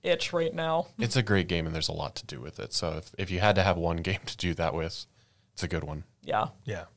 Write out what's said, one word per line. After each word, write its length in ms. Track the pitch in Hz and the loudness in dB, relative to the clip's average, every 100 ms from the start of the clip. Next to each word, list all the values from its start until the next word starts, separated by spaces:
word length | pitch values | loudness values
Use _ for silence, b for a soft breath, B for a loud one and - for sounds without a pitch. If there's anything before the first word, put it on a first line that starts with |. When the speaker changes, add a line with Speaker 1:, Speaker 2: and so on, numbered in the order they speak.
Speaker 1:
itch 300 | 180 165 - | 0 0 0
right 220 | 175 165 | 0 -2
now. 320 | 165 160 160 175 - | -2 0 0 -2 -2
Speaker 2:
It's 180 | 117 131 | 0 2
a 60 | |
great 240 | 110 101 85 | 4 4 4
game, 200 | 85 80 | 0 0
and 80 | |
there's 140 | 80 78 | -2 -4
a 40 | |
lot 220 | - 73 - | -4 -6 -8
to 100 | - | -12
do 140 | 65 | -12
with 180 | 69 - | -12 -10
it. 140 | - | -6
So 220 | - 85 78 | -4 -2 -4
if, 120 | - - | -8 -8
if 120 | 95 | -4
you 80 | 90 | 4
had 140 | 104 98 | 6 6
to 60 | |
have 140 | 95 85 | 6 4
one 200 | 85 85 | 2 0
<laughs> 20 | |
game 220 | 85 98 - | 0 -2 -4
to 100 | - | -2
do 180 | 90 | -2
that 180 | 82 82 | 2 0
with, 300 | 82 80 - - b b b b | 0 -4 -6 -14 b b b b
it's 100 | - | -6
a 60 | 90 | -4
good 160 | 82 | -2
one. 200 | 73 76 85 _ | -4 -8 -10 _
Speaker 1:
Yeah. 260 | - 107 - - | -4 -2 -2 -6
Speaker 3:
Yeah. 200 | - 123 - | -8 -8 -10